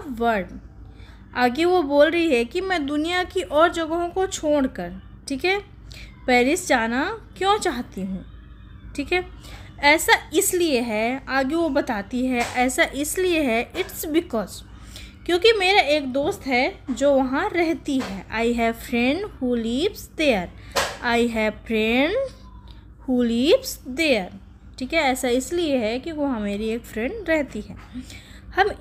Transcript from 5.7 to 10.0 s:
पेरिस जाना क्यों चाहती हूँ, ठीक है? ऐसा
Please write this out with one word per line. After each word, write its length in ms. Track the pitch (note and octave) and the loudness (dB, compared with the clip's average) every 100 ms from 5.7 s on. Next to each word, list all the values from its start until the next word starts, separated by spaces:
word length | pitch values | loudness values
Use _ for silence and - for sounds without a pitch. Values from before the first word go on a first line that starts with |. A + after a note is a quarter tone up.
| - - - - - - | -16 -18 -16 -18 -8 2
पेरिस 400 | B3 B3 F4+ - | 4 4 2 2
जाना 380 | C4 A3+ B3 E4+ A4 - - | 2 2 0 -2 -4 -10 -2
क्यों 200 | F#4+ G#4 | 2 2
चाहती 440 | F#4 A#3+ - - | 0 -2 -6 -8
हूँ, 240 | F#3+ F#3 - - - - - - - - | -6 -8 -10 -18 -20 -20 -20 -18 -12 -8
ठीक 180 | C#4 | -2
है? 120 | F4+ F4+ - - - - - | 0 -2 -10 -16 -16 -16 2
ऐसा 340 | C#4+ D#4 | 4 6